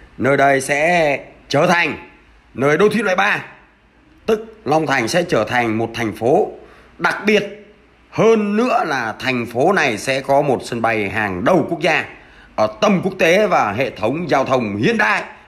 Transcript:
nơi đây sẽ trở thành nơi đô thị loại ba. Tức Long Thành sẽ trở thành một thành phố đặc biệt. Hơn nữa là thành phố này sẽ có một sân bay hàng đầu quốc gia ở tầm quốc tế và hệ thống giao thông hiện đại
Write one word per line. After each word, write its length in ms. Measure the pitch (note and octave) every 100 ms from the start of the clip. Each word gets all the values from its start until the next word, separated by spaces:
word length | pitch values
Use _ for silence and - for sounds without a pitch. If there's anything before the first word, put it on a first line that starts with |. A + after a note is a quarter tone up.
| - -
nơi 180 | B2 C#3
đây 240 | C#3 C3+
sẽ 580 | C3 C#3+ D#3+ F3+ D3+ C3 - - -
trở 180 | C#3 F3
thành 420 | F3 D#3+ F#2 - - _ _ _
nơi 220 | - C#3 D#3
đô 120 | G#3
thị 140 | A3
loại 140 | G#3 F#3
ba. 280 | G3+ E3 - - _ _ _ _ _ _ -
Tức 340 | A3 - -
Long 220 | - D#3+ C#3+
Thành 220 | C3+ A2+
sẽ 140 | E3+
trở 220 | E3+ C3
thành 340 | G#2+ B2 A#2 A2
một 120 | A2+
thành 180 | A#2 A2+
phố 380 | - A2+ C4+ - - - - - -
đặc 180 | E3+ - G#3
biệt. 400 | G3+ - - - _ _ _ _
Hơn 460 | - G#3+ A3+ G#3 G#3
nữa 280 | B3 - E3+
là 280 | C3+ A2+ G#2
thành 280 | C3 B2 A2+
phố 260 | A2+ D#3+
này 260 | F#3+ C#3+ G#2
sẽ 220 | - C3+
có 220 | C3+ C#3
một 160 | D3 A2+
sân 180 | - A#2+
bay 260 | A#2 A2+ G2
hàng 360 | G#2+ G#2 F2+
đầu 220 | B2 D#3 -
quốc 100 | D#3+
gia 240 | E3 D3 A2+ - - - - -
ở 100 | G#2+ -
tầm 200 | G#3 F#3
quốc 80 | F3 -
tế 280 | E3+ F3+ G#3
và 260 | D#3+ A2
hệ 180 | G#2 B2
thống 400 | - A2 D3+ E3+
giao 140 | D3
thông 320 | C3 C3 A2 G2+
hiện 220 | D3+ A3+
đại 240 | G#3+ F#3+ - -